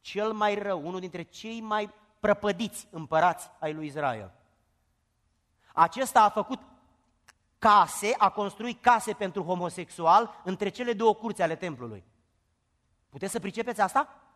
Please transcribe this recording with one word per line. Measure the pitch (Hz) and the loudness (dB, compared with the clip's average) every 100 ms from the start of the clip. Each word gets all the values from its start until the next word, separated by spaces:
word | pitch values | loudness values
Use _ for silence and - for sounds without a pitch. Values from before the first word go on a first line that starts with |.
Cel | - 196 214 | -8 -4 -4
mai | 220 208 | 0 0
rău, | 202 202 185 147 | 0 -2 -4 -4
unul | 185 | -8
dintre | 185 175 | -8 -12
cei | 165 - 220 226 | -12 -14 -12 -12
mai | 220 214 208 - _ _ | -4 -4 -4 -10 _ _
prăpădiți | 214 202 208 185 220 - - | 0 2 0 -2 -4 -8 -14
împărați | 170 156 160 175 165 - _ | -12 -2 4 4 2 -10 _
ai | 160 | -8
lui | 156 156 | -6 -8
Israel. | 143 143 113 95 _ _ _ _ _ _ _ _ _ _ _ _ _ _ | -4 -4 -4 -10 _ _ _ _ _ _ _ _ _ _ _ _ _ _
Acesta | - 165 - 262 240 | 2 2 2 2 6
a | 214 | 6
făcut | 214 196 262 - _ _ _ _ _ _ _ _ _ | 4 -6 -8 -12 _ _ _ _ _ _ _ _ _
case, | 220 208 170 - 208 254 | 6 6 6 0 -2 2
a | 202 | 2
construit | 202 202 - 233 226 | 0 -6 -6 -10 0
case | - 233 214 | 4 4 2
pentru | 202 196 202 | -6 -6 -6
homosexual | 165 180 175 170 165 - 165 190 233 - | -4 -4 -4 -8 -14 -2 6 6 6 -8
între | 175 185 202 | -8 -4 -4
cele | 180 240 | -4 -6
două | 220 226 | 2 2
curți | 208 226 202 | 2 -4 -2
ale | 170 160 | -2 -2
templului. | 180 135 120 104 - _ _ _ _ _ _ _ _ _ _ | -8 -10 -12 -14 -18 _ _ _ _ _ _ _ _ _ _
Puteți | 139 190 | -10 -8
să | 226 | -6
pricepeți | 190 196 233 226 | -6 -6 -6 0
asta? | 196 - 294 - _ | 0 0 -2 -8 _